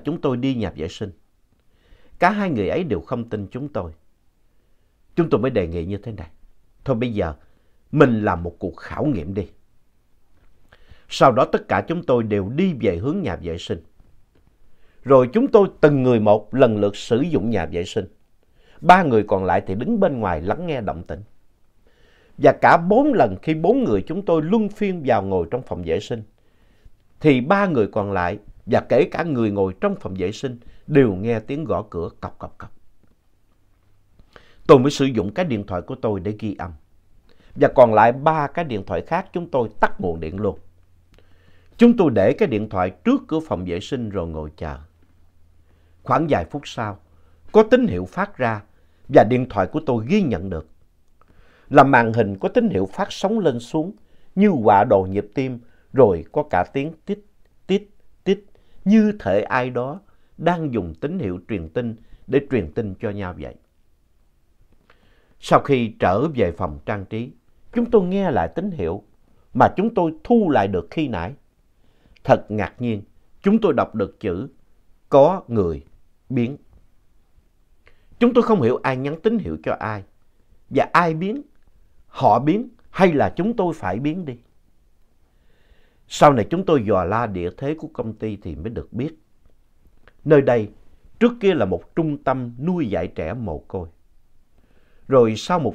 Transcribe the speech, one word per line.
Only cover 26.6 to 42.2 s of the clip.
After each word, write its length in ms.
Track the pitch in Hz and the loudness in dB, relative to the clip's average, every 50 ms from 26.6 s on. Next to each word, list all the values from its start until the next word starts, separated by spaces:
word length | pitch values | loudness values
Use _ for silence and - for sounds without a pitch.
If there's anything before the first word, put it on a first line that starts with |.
| _ _ _ _ _ - - _ _ _ _ - | _ _ _ _ _ -20 -20 _ _ _ _ 2
thì 200 | - 156 135 123 | 4 4 4 4
ba 260 | 120 147 196 196 202 | 2 2 2 2 2
người 200 | 190 151 120 101 | 2 2 0 0
còn 260 | 95 - 110 98 101 | 0 -2 -4 -4 -2
lại 260 | 98 92 87 87 95 - - - - - - | -2 -2 -2 -2 -4 -6 -12 -18 -20 -18 -4
và 140 | 98 120 107 | -2 -2 0
kể 280 | - - 120 123 127 123 | 0 2 2 2 2 2
cả 100 | - - | -2 -4
người 280 | 165 170 143 120 113 107 | -4 -2 -2 0 0 0
ngồi 240 | 101 101 95 95 92 - | 0 0 -2 -2 -2 -4
trong 160 | - - 95 - | -4 -4 -4 -6
phòng 140 | - 104 95 92 | -8 -10 -6 -4
vệ 140 | 90 92 | -4 -6
sinh 260 | 104 - - 131 123 120 - - - - - | -4 -6 -8 -8 -10 -12 -16 -20 -20 -18 -8
đều 280 | - 147 143 131 113 92 | 2 4 4 4 4 2
nghe 260 | 90 101 117 117 110 | -2 -2 -2 -4 -4
tiếng 240 | 110 - 139 151 160 | -4 -6 -8 -8 -4
gõ 180 | 107 92 90 104 - | -4 -4 -4 -4 -6
cửa 180 | - 85 85 - - - | -8 -8 -8 -10 -10 -12
cộc 180 | - 95 - - | -14 -14 -12 -14
cộc 200 | - - - - | -16 -16 -16 -18
cộc. 140 | - - - - - - - _ _ - _ _ _ _ _ _ _ _ _ _ _ _ _ _ _ _ _ _ _ _ _ - _ _ _ - - - - - - | -18 -18 -18 -20 -20 -20 -20 _ _ -20 _ _ _ _ _ _ _ _ _ _ _ _ _ _ _ _ _ _ _ _ _ -20 _ _ _ -20 -20 -20 -20 -4 6
Tôi 120 | - 156 131 | 6 6 8
mới 120 | 123 147 | 6 4
sử 140 | 147 - 139 | 2 0 0
dụng 300 | 135 127 110 87 101 - | 0 0 -2 -2 -2 -4
cái 100 | 180 185 | -4 -4
điện 220 | 160 120 101 101 | -2 -4 -4 -4
thoại 160 | - 95 90 | -6 -6 -8
của 120 | - - 131 | -6 -8 -8
tôi 260 | - - 113 104 95 | -4 -4 -2 -2 -2
để 140 | 85 104 107 107 | -4 -6 -8 -6
ghi 180 | 113 107 - - | -8 -8 -8 -8
âm. 140 | 85 87 80 - _ _ _ _ _ _ - - _ - - - - - - | -10 -12 -12 -16 _ _ _ _ _ _ -20 -20 _ -20 -20 -20 -20 -18 -2
Và 140 | - 143 131 - | 0 0 4 6
còn 200 | 139 123 113 110 | 6 6 8 8
lại 180 | 107 110 120 | 6 6 6
ba 340 | 127 135 139 160 156 156 143 | 4 2 0 0 0 0 -2
cái 180 | 139 - 175 170 | -4 -4 -6 -6
điện 180 | 143 117 98 95 | -6 -6 -8 -6
thoại 140 | - 95 85 | -6 -6 -6
khác 280 | 92 - 165 180 - - | -4 -4 -4 -6 -6 -6
chúng 180 | - 180 175 170 | -10 -10 -8 -4
tôi 180 | - 131 117 110 - - | -2 -2 -2 -4 -2 -2
tắt 200 | - 202 - - | -2 -2 0 -2
nguồn 200 | 196 90 82 82 | -4 -6 -6 -6
điện 200 | 80 78 85 98 | -8 -8 -6 -4
luôn. 180 | 107 98 90 - - - - _ _ _ _ _ _ _ _ - - _ - - _ - - - _ - - | -4 -4 -4 -6 -12 -20 -20 _ _ _ _ _ _ _ _ -20 -20 _ -20 -20 _ -20 -20 -20 _ -20 2
Chúng 200 | - 233 240 240 | 4 6 6 6
tôi 140 | 233 185 147 | 4 2 2
để 220 | 113 101 | 4 4